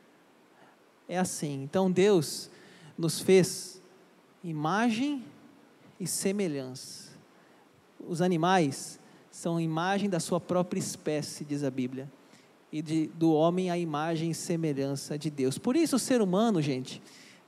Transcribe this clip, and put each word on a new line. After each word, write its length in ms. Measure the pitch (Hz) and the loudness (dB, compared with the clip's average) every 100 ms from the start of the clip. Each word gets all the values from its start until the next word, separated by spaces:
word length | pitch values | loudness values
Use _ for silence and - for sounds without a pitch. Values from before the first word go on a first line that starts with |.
| _ _ _ _ _ _ - _ _ _ - | _ _ _ _ _ _ -20 _ _ _ -6
É 100 | 175 | -4
assim. 460 | 185 - 151 135 | -2 -4 -6 -6
Então 280 | 139 190 190 | -2 0 2
Deus 580 | 180 202 190 139 - - - - - - - | 4 6 4 2 -6 -12 -18 -20 -20 -16 -4
nos 220 | 165 - | -2 0
fez 640 | - 190 165 - - - - - - _ _ _ | 6 6 6 -2 -12 -18 -20 -20 -20 _ _ _
imagem 800 | 175 156 156 196 240 220 285 285 214 - - - - _ - - | -8 -2 0 2 2 2 -2 -4 -8 -20 -20 -20 -20 _ -20 -10
e 80 | 170 | -6
semelhança. 1040 | - 196 202 185 143 127 131 - - - - - - - - _ _ _ - - | -2 -2 0 -2 -2 -8 -12 -14 -18 -18 -20 -20 -20 -20 -20 _ _ _ -18 -8
Os 140 | 160 | 0
animais 800 | 185 170 170 190 147 131 - - - - - | 2 2 4 4 2 -2 -12 -16 -20 -20 -20
são 280 | - 175 170 | -8 -4 -2
imagem 500 | 160 160 180 202 202 | -2 -2 0 0 0
da 100 | 170 | -2
sua 200 | - 175 | 0 -2
própria 400 | - 180 180 190 | 0 0 0 -2
espécie, 680 | - - - 151 147 - 151 | -4 -6 -4 -2 -4 -10 -6
diz 180 | 143 | -2
a 60 | 139 | -2
Bíblia. 400 | 127 127 127 143 - - - - _ _ | -2 -4 -6 -12 -18 -20 -20 -20 _ _
E 100 | 151 | -8
de, 260 | 160 160 156 | -2 -2 -2
do 240 | 165 165 | 2 4
homem 380 | 151 165 180 185 | 6 6 4 0
a 80 | 175 | -2
imagem 540 | 170 147 160 165 165 | -2 -2 -2 -2 -2
e 40 | 156 | -4
semelhança 840 | - 165 165 139 139 139 - 147 | -4 -2 0 0 -2 -4 -6 -6
de 120 | 156 | -6
Deus. 280 | 147 131 135 | 0 -2 0
Por 200 | 233 285 | 0 2
isso 180 | 311 254 | 2 0
o 40 | |
ser 220 | - 254 | 2 2
humano, 400 | 190 185 233 185 | 4 4 4 2
gente, 400 | 147 131 131 - - - - - | 0 -2 -6 -14 -18 -20 -20 -20